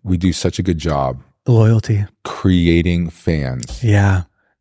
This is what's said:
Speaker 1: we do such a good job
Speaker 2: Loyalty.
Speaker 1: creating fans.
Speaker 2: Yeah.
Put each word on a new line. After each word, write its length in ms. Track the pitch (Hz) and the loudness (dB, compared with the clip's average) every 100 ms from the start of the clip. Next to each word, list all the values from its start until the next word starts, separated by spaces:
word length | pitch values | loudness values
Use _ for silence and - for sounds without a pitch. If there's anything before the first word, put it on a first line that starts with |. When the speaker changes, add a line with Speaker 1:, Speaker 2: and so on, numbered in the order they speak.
Speaker 1:
we 140 | 90 90 | -4 -2
do 140 | 92 | 0
such 260 | 82 92 - | -2 -4 -4
a 40 | |
good 140 | 90 82 | -4 -4
job 460 | 82 71 67 65 - _ - | -2 -2 -4 -6 -14 _ 0
Speaker 2:
Loyalty. 580 | 117 110 113 - 104 101 _ | 4 4 2 0 -2 -4 _
Speaker 1:
creating 840 | - - 98 92 85 85 87 87 85 | -16 -4 2 2 4 2 2 0 -4
fans. 760 | - - 82 65 64 - - | -6 -4 -4 -4 -6 -8 -4
Speaker 2:
Yeah. 400 | 117 104 101 95 87 _ _ _ | 0 2 2 0 -4 _ _ _